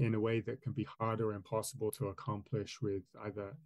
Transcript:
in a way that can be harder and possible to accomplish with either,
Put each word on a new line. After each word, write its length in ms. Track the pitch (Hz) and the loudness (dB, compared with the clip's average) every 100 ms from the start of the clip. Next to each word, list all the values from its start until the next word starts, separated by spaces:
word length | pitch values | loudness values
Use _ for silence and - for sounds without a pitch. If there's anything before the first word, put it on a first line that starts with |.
| 120 | 6
in 100 | 110 | 4
a 40 | |
way 200 | 110 113 | 4 2
that 200 | 107 117 | 0 -4
can 120 | - | -4
be 140 | - 107 - | -2 -4 0
harder 320 | 113 110 113 | 2 2 2
and 120 | 104 | 0
possible 480 | 95 110 104 117 107 | -2 -2 -2 -2 -2
to 160 | - 101 | 0 -2
accomplish 760 | 95 - 104 98 110 101 - | -2 -4 -4 -2 -2 -2 -2
with 220 | 107 98 90 - 107 | -2 -2 -4 -8 -6
either, 300 | 101 98 127 | -4 -6 -8